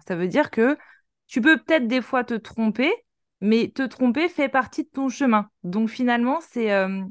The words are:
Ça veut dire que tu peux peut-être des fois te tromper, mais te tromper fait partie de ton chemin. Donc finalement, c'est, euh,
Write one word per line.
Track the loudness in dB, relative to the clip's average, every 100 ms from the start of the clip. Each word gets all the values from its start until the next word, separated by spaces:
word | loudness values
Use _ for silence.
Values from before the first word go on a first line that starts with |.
| -4
Ça | -4
veut | 0
dire | 0 0
que | 2 0 0 -8 _ _ _ _
tu | 2
peux | 4 4
peut-être | 2 0 2
des | -2
fois | 0 -4
te | -2
tromper, | -6 -6 -2 -2 0 0 -2 _ _ _ _
mais | 0 2 0
te | -2
tromper | -6 0 0 2 -2
fait | 0 0
partie | 0 -2 -6
de | -8
ton | -4 -6
chemin. | 0 2 2 0 _
Donc | -6 -2 -4
finalement, | -2 -2 0 0 -2
c'est, | -6 -4 0
euh, | 0 0 -4 -10